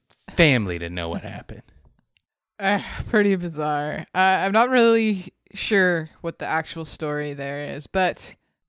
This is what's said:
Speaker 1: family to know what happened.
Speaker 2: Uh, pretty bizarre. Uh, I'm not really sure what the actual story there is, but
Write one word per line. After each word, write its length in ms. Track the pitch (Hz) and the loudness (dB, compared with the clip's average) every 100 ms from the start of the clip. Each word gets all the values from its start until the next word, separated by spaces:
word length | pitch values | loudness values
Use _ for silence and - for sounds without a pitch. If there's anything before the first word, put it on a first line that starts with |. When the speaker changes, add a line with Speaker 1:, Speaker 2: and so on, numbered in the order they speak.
| _ _ - | _ _ -4
Speaker 1:
family 480 | - 160 127 98 85 | 2 4 4 0 -4
to 100 | 85 | -6
know 180 | 87 82 | -6 -4
what 120 | 90 | -6
happened. 400 | - 95 - - - _ _ _ _ _ _ _ _ - | -8 -14 -14 -18 -20 _ _ _ _ _ _ _ _ -6
Speaker 2:
Uh, 220 | 196 208 247 - - | -2 -2 -2 -10 0
pretty 260 | 220 202 190 | 2 4 2
bizarre. 720 | 175 151 151 147 147 151 - | -2 -4 -2 -2 -4 -6 -4
Uh, 40 | 180 | 2
I'm 340 | 190 185 190 | 4 4 2
not 180 | 208 247 | 2 4
really 640 | 254 233 226 220 196 - - _ | 6 6 6 2 0 -6 -18 _
sure 560 | - - 202 185 170 160 _ | -10 0 4 4 2 -2 _
what 180 | 170 - | -10 -6
the 60 | 120 | -4
actual 380 | 160 160 165 160 | -2 -4 -8 -12
story 480 | - 151 147 147 | -8 -6 -4 -6
there 300 | 143 139 143 147 139 | -8 -8 -8 -8 -10
is, 120 | 143 | -6
but 480 | 190 180 - - - _ _ | 0 0 -2 -10 -20 _ _